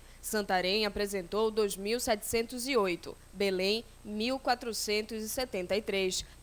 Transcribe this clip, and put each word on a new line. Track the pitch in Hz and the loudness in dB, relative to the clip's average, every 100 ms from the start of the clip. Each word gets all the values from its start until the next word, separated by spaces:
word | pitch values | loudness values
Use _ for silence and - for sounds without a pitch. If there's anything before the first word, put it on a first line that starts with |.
| - - | -14 -12
Santarém | - 214 202 185 180 208 208 | -4 -2 2 2 4 2 2
apresentou | 202 202 196 170 202 220 | 0 -2 -2 -2 2 2
dois | 214 208 185 | 2 0 0
mil | 202 240 | -2 -2
setecentos | 254 214 - 233 233 247 247 | 0 0 0 -2 -2 -4 2
e | 254 | 4
oito, | 196 170 - - - | 4 0 -4 -14 -14
Belém, | 185 196 185 190 220 - - | 0 0 2 2 0 -2 -16
mil | 214 214 233 262 | -8 -2 0 0
quatrocentos | 269 247 - 214 - 208 214 220 | 0 0 0 -4 0 0 0 -6
e | 214 | -4
setenta | 262 254 190 180 196 | -4 -4 -4 0 0
e | |
três, | 214 196 185 180 - - | 0 0 0 -2 -6 -10